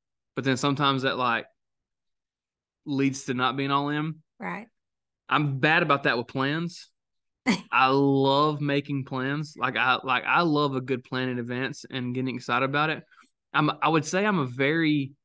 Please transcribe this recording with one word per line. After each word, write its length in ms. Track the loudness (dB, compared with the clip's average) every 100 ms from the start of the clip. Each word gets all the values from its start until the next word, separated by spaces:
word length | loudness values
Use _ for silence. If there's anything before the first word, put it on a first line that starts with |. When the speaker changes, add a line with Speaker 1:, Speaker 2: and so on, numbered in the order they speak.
| _ _ _ -6
Speaker 1:
But 80 |
then 120 | -2 0
sometimes 460 | 0 2 2 2
that, 160 | -2 -2
like, 300 | 0 -2 -4 _ _ _ _ _ _ _ _ _ _ _ _ _ -6
leads 400 | 0 0 -2 -6
to 80 |
not 240 | -2 -2 0
being 140 | -2
all 180 | 0 0
in. 280 | -2 -4 -8 _ _
Speaker 2:
Right. 280 | -10 -10 -14 _ _ _ _ _ -4
Speaker 1:
I'm 300 | 0 0 0
bad 240 | 2 2
about 200 | 2 2
that 140 | 2 0
with 100 | -2
plans. 600 | -2 -2 -2 -6 -10 -20 _ _ _
Speaker 2:
<laughs> 520 | _ _ 0 0 2
Speaker 1:
I 160 | 4 4
love 760 | 6 4 4 4 4 4 2
making 440 | 0 -2 -2 -6 -4
plans. 500 | -4 -4 -4 -6 -6
Like, 200 | -4 0
I, 200 | 2 2
like, 220 | 2 -2 2
I 160 | 2
love 320 | 4 2 2 -2
a 60 |
good 220 | -2 -4
plan 260 | -4 -4 -2
in 100 | -4
advance 460 | -6 -6 -6 -8 -10
and 240 | -6 -4
getting 220 | -4 -4 -6
excited 300 | -2 0 0
about 260 | 0 -2
it. 120 | -4 -10 _ _ _ _
I'm, 200 | 0 0 0
I 80 | 0
would 160 | 0 0
say 200 | -2 0
I'm 120 | 0
a 80 | -2
very 680 | -2 0 2 0 0 -4 -10